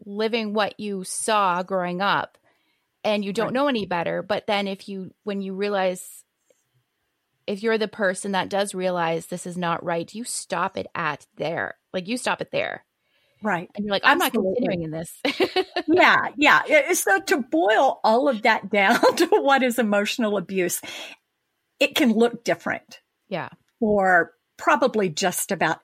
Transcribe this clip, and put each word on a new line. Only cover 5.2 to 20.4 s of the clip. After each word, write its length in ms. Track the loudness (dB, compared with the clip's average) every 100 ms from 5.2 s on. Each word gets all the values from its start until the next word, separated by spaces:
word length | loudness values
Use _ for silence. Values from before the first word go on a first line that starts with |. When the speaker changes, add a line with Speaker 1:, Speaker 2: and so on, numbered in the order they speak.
Speaker 1:
when 160 | -8 -6
you 140 | -6
realize, 680 | -4 -2 0 0 -2 -10 -20 _ _ _ _ _ _ _ _ _ _ _ _ -10
if 160 | -4
you're 160 | -2 0
the 100 | -2
person 440 | 0 -2 0 -4
that 160 | -4 -2
does 260 | -2 -2
realize 520 | -2 -2 0 -2 -2 -6
this 200 | -10 -8
is 100 | -6
not 260 | -4 -4
right, 280 | -4 -4 -6
you 100 | -10
stop 520 | -10 -10 -6 -4 -4 -4
it 100 | -8
at 320 | -6 -6 -6 _ -8
there. 400 | -4 -2 -4 -8 _
Like, 160 | -8 -6
you 80 | -4
stop 240 | -2 -4
it 100 | -4
there. 340 | -4 -4 -6 -14 _ _ _ _ _
Speaker 2:
Right. 280 | -4 -4 -4
Speaker 1:
And 100 | -8
you're 80 | -2
like, 100 | 2
"I'm 140 | 4 4
not 100 | 2
Speaker 2:
Absolutely. 280 | 0 0 0
Speaker 1:
continuing 260 | -2 -2
in 80 | -4
this." 320 | -8 -10 -6
<laughs> 420 | -4 0 0 0 -4 -4 2
Speaker 2:
Yeah. 400 | 6 6 6 2 2
Yeah. 260 | 6 6 6
I-, 260 | 2 4
so 260 | 0 0 0
to 180 | 0 -2
boil 640 | 0 0 4 4 4 2
all 260 | 2 4 2
of 140 | 2
that 280 | 2 2 0
down 300 | 2 4 4
<laughs> 160 | 4 4
to 100 | 4
what 360 | 4 4 4
is 160 | 4 0
emotional 580 | 0 0 0 -2 -2
abuse, 440 | -2